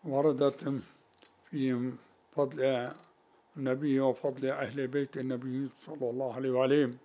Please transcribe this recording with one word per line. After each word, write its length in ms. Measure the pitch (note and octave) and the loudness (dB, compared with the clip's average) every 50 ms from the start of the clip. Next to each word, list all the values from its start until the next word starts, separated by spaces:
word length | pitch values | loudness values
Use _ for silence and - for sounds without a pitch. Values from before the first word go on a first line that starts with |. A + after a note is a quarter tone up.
| - | -6
وردت 760 | E3 C3+ C#3 C#3+ D#3 C#3+ B2+ C#3+ C#3 C#3 - - D3 C#3 B2+ - - - _ _ _ _ _ - _ _ _ _ _ | -2 0 2 4 4 4 4 2 2 2 0 -6 -4 -4 -6 -6 -10 -20 _ _ _ _ _ -20 _ _ _ _ _
في 420 | - D3 C3+ C3 B2+ A#2+ B2 B2+ B2 - - _ _ _ _ _ _ | -4 -2 0 0 0 0 -2 -4 -6 -10 -18 _ _ _ _ _ _
فضل 540 | - D3 B2+ D3+ C#3 C3 C3+ C3 B2 A#2+ B2 - - - _ _ _ _ _ _ _ _ _ _ | -2 -2 -2 0 0 0 2 2 0 -2 -6 -10 -14 -20 _ _ _ _ _ _ _ _ _ _
النبي 440 | D3+ C3+ B2+ C3 C3+ D3+ D3 C3+ C3+ | -6 -2 -2 -2 0 2 2 2 4
وفضل 460 | C3+ C3 B2 - - C#3+ B2+ C3+ C3+ | 4 2 2 2 -2 -4 -4 -2 -4
أهل 400 | C3 C#3 C#3+ C3+ A2+ A#2 C#3 C3+ | -4 -2 -2 -4 -4 -4 -4 -4
بيت 300 | B2+ C3 C#3+ C#3 C3+ - | -2 0 -2 -2 -2 -4
النبي 520 | C3+ B2+ C3 B2+ A#2+ B2+ C3 B2+ C3+ C#3 C3 - - - | -6 -4 -4 -4 -4 -4 -4 -4 -4 -4 -6 -8 -14 -14
صلى 240 | - D3+ D3 C3 A#2+ | -14 -8 -4 -4 -4
الله 240 | A#2+ B2+ C3+ B2+ A2+ | -2 -2 -4 -4 -4
عليه 160 | B2+ C3+ C3 | -2 -2 0
وآله. 440 | B2+ B2+ C3 C3 C#3+ D3+ C#3+ A#2+ B2 B2+ | 2 4 4 6 6 6 4 4 0 -8